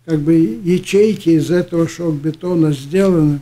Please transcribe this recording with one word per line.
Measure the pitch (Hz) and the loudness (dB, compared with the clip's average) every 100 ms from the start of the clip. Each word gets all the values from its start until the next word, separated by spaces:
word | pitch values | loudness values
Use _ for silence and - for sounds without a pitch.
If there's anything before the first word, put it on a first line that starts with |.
| - | -4
как | 156 | -2
бы, | 147 165 165 233 | 2 2 2 -2
ячейки | 180 185 185 196 220 208 165 | -2 -2 0 2 2 2 2
из | 165 139 | 2 2
этого | 175 175 170 160 | -2 -2 -2 -2
шок-бетона | - 170 147 156 151 180 175 156 | -4 -6 -4 -6 -6 -4 0 0
сделаны. | 143 139 180 196 175 151 143 | -2 -4 0 2 2 2 0